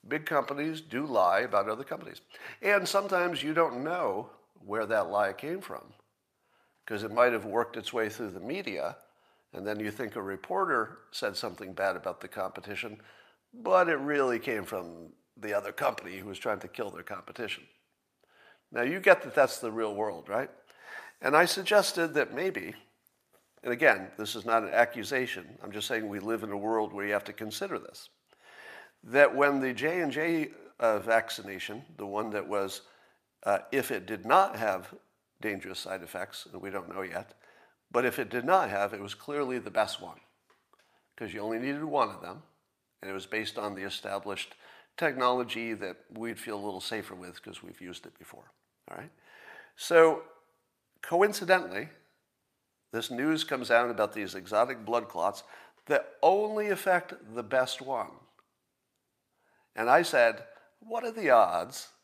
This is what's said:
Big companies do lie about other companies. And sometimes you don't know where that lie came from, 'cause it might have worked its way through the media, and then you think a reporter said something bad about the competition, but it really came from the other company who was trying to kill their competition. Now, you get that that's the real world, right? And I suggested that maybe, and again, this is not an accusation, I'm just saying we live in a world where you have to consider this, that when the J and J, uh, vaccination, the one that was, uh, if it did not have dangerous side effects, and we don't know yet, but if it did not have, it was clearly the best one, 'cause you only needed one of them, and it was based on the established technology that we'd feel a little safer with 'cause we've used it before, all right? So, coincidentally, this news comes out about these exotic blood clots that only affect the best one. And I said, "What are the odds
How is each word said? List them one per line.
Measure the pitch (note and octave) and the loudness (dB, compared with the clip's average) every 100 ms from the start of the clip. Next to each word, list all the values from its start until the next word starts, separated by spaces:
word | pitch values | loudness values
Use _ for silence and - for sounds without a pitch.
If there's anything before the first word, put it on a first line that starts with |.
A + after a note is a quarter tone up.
| F#2+ | -4
Big | D3+ D#3 | -6 0
companies | D3+ B2 C#3+ D#3 D#3+ | 0 0 -4 -4 -6
do | - B2 D3+ | -6 -6 0
lie | A2+ F2+ G2 | 4 6 4
about | A#2+ G2+ G2+ | 4 2 0
other | A2 | -4
companies. | C3+ - - - _ - - - | -6 -10 -10 -18 _ -18 -18 -4
And | G3 G3+ F3+ | 2 2 2
sometimes | G3 G3+ F#3 F3 D3+ | 0 2 0 0 -2
you | C#3+ | 0
don't | D#3 D#3+ B2 | 2 2 0
know | D3+ F3+ C3+ G2 A#2+ - _ _ | -4 -2 -2 -2 -6 -16 _ _
where | G2 G#2+ G#2+ | -6 -4 2
that | A2 F2 | 2 2
lie | G2+ G2+ | 2 2
came | G2 C#3+ F#3 | 0 -8 -8
from, | - D2+ - - _ _ _ _ _ _ _ _ - | -8 -12 -14 -20 _ _ _ _ _ _ _ _ -8
'cause | G#2+ | -6
it | G#2+ | -2
might | A2+ B2 | 4 6
have | A2+ | 4
worked | G#2 A2 A#2 A#2 | 0 -2 -2 -4
its | G2+ | -4
way | B2 G#2+ | -2 -2
through | G#2 A2 | -4 -10
the | F#2 | -8
media, | G2+ F3 E3 F2 D2+ - _ _ _ _ _ | -8 -8 -6 -6 -6 -8 _ _ _ _ _
and | F2+ G2 | -10 -6
then | G#2 | -4
you | G#2+ | -6
think | G2 A2+ A2+ | -6 -8 -6
a | |
reporter | G2 F#2+ - F#3 F#3 B2+ G#2+ F2+ _ | -8 -8 -4 -2 0 0 -2 -8 _
said | - A2+ G2 | -6 -4 -4
something | A#2 F2+ F#2+ | -8 -10 -12
bad | F2 F#2+ F2+ | -2 -2 -2
about | F#2+ F2+ | -6 -8
the | F#2+ | -12
competition, | - F#2+ G2 G2 G2+ A#2 G#2 - - _ _ _ | -6 -6 -8 -10 -8 -8 -12 -20 -20 _ _ _
but | A#3+ A3+ F#3 F3 | -8 4 4 6
it | D3+ | 2
really | C#3 D3 C3 A#2 | 0 2 2 0
came | C3+ A2 | -2 -4
from | F2+ G2 F2 E2+ E2 _ _ - | -4 -8 -8 -14 -20 _ _ -14
the | G#2+ | -4
other | G2+ G2 | -2 -2
company | - C#3+ A2 F2+ F#2+ | -2 -2 -2 -12 -12
who | G2+ | -12
was | F#2+ | -6
trying | A#2+ G2+ | -4 -4
to | - | -6
kill | - G#2 | -8 -8
their | E2 | -8
competition. | - F#2 - - G#2+ - D2 _ _ _ _ _ _ _ - _ _ | -12 -14 -14 -10 -8 -10 -14 _ _ _ _ _ _ _ -20 _ _
Now, | A#2+ | -2
you | B2 F#3 | -2 2
get | F#3 F3+ | 6 6
that | B2+ | 6
that's | D3 C3 - | 4 4 2
the | A#2 | -6
real | A2 G#2+ | -2 -2
world, | G#2 G#2+ E2+ - | -2 -4 -4 -6
right? | G#2+ C#3 - _ - - - - _ | -4 -4 -12 _ -20 -18 -16 -16 _
And | - D3 | 4 6
I | F3 | 6
suggested | G3 F3+ G#3 - - E3 | 2 4 4 4 0 0
that | C#3+ C3 | 0 0
maybe, | B2 F#3+ B2+ E2+ - _ _ _ _ _ _ _ _ | -2 -4 -4 -10 -14 _ _ _ _ _ _ _ _
and | - | -4
again, | A#2+ D3 G2+ F2+ - | 6 6 6 0 -8
this | G#2+ A#2 | -8 -6
is | |
not | G#2 A2+ | 2 2
an | G2+ | 4
accusation, | F#2+ A#2+ - F#2+ C3+ B2+ F#2 D#2+ - | 4 4 2 -4 -2 -2 -6 -12 -14
I'm | G2 | -10
just | G#2 - | -8 -4
saying | A2+ A2 | -4 -2
we | G2+ | -6
live | G2+ A2+ | -4 -4
in | G#2+ | -2
a | G2+ | -4
world | G#2+ A2 G#2+ | 0 0 0
where | G2+ | -4
you | G2+ | -2
have | G#2 | -2
to | - | -2
consider | G2+ A2 - G3 C3 | -10 -10 -6 -6 -6
this, | - - - _ _ _ - - - - - _ | -10 -20 -20 _ _ _ -20 -20 -20 -20 -20 _
that | A#2 B2+ C#3+ | 0 8 8
when | B2+ C#3+ C#3 | 8 4 4
the | C3 | 0
J | A#2 D3+ F3+ | -2 -2 0
and | D#3 | -2
J, | C3 E3 E3 D3+ - - - | -2 0 0 -4 -10 -20 0
uh, | A#2 G#2 | 2 2
vaccination, | A2 A2+ - - G2+ F#2+ - G#2+ C#3+ - | 4 2 2 -10 -10 -10 -10 -10 -14 -12
the | G2+ | -6
one | G2+ A2 | -4 -2
that | G#2 F2 | -4 -2
was, | G2+ G2 - - _ _ _ _ _ | -2 -2 -6 -14 _ _ _ _ _
uh, | - G2 - | 0 0 2
if | C#3 B2 | -2 0
it | A2 F#2 | -6 -6
did | G#2+ G2+ | -8 4
not | E3 G3 A2 | 6 6 0
have | A2 F#2+ F2+ - _ _ _ _ | -2 -2 -6 -20 _ _ _ _
dangerous | A2 G2 F#2+ F#2 | -6 -6 -8 -10
side | F#2 F#2+ | -8 -10
effects, | E2+ F#2 F#2+ - - | -8 -10 -10 -12 -14
and | F#2+ | -12
we | G2 | -8
don't | G2 F2+ | -8 -8
know | F2+ | -8
yet, | F#2+ F2+ - - _ - _ _ _ | -6 -8 -10 -20 _ -20 _ _ _
but | A#2+ | 0
if | B2 B2 | 2 0
it | A2 | -4
did | B2 | -4
not | B2 F#3+ C3+ | 4 4 4
have, | G2 G2+ | 0 0
it | G#2 | -2
was | G2+ | -10
clearly | - - D3 C3 B2+ | -12 -8 -4 -2 -4
the | G#2 | -2
best | A2 G#2 - | 0 0 -2
one, | F2 - _ _ _ _ _ _ _ _ _ - | -10 -16 _ _ _ _ _ _ _ _ _ -12
'cause | G#2+ | -10
you | G2 | -6
only | G#2+ A2+ | -4 -4
needed | C3 C#3+ | -4 -4
one | D#3 C#3+ G#2+ | -2 0 0
of | F#2+ | -2
them, | F2 F#2 - _ _ _ _ _ | -12 -14 -18 _ _ _ _ _
and | G2 | -8
it | |
was | F#2+ F#2 | -8 -4
based | A2 G#2 A#2+ | -4 -2 -4
on | G#2 | -6
the | G2 | -6
established | G2 - G2 G2+ G2+ F#2+ - - - - _ - | -8 -8 -6 -6 -6 -8 -10 -14 -20 -20 _ -2
technology | D#3+ C3 B2 B2+ A#2+ A#2 A#2 | -2 2 2 4 0 -4 -6
that | G#2+ F#2+ F2 _ | -6 -8 -10 _
we'd | A2 A#2 G#2 | -10 -8 -8
feel | - G#2 | -8 -6
a | |
little | G#2 F#2+ | -6 -6
safer | - A2 F#2+ | -6 -6 -8
with | F#2 F2+ F2 | -12 -14 -16
'cause | - F#2 | -16 -16
we've | F2+ F2+ | -16 -14
used | F#2 F2+ - | -14 -14 -16
it | _ | _
before, | - - - _ _ _ - | -20 -20 -20 _ _ _ -16
all | - | -14
right? | C#3+ _ _ - - - - - | -14 _ _ -20 -20 -20 -20 -14
So, | - E3+ D#3+ D3 - - _ _ _ _ _ _ | 6 8 10 6 -6 -20 _ _ _ _ _ _
coincidentally, | - E3+ G#3 G3+ F3+ F#3 - F#2+ D3+ - _ _ _ _ _ _ _ _ _ | -2 4 4 2 2 2 2 -8 -8 -14 _ _ _ _ _ _ _ _ _
this | A2+ A2+ | -6 -4
news | B2 D3 D#3 | -2 0 0
comes | - C3+ A#2+ | 0 -4 4
out | A#2 A#2+ | 4 4
about | A2 G#2 | 0 0
these | A2 G2 | -2 -8
exotic | F#2+ F#2 G#2 B2+ B2 | -8 0 2 2 0
blood | G#2+ A#2 G#2+ | -2 -2 -2
clots | E2+ F2+ - - - - _ - | -2 -2 -2 -16 -20 -20 _ 2
that | C#3+ - - | 2 2 4
only | D#3+ G3 G#3+ G#3+ G#3 | 4 4 0 -2 -2
affect | F#3+ G3 F3+ E3+ - G#2+ | 0 2 2 2 -14 -10
the | A2+ | -10
best | G#2+ C3+ B2+ - | 0 2 2 -2
one. | C3+ B2+ - - _ _ _ _ _ _ _ _ _ _ _ _ _ _ _ - | -6 -6 -6 -12 _ _ _ _ _ _ _ _ _ _ _ _ _ _ _ -4
And | A#2 | 6
I | D3+ | 6
said, | E3+ C#3 A#2 A2 - - _ _ | 6 6 6 4 -12 -20 _ _
"What | A3 A3+ | -10 -6
are | A#3 | -6
the | A3+ F#3 | -2 6
odds | B2 F#2 F2 F#2+ - - _ | 8 8 4 -4 -10 -14 _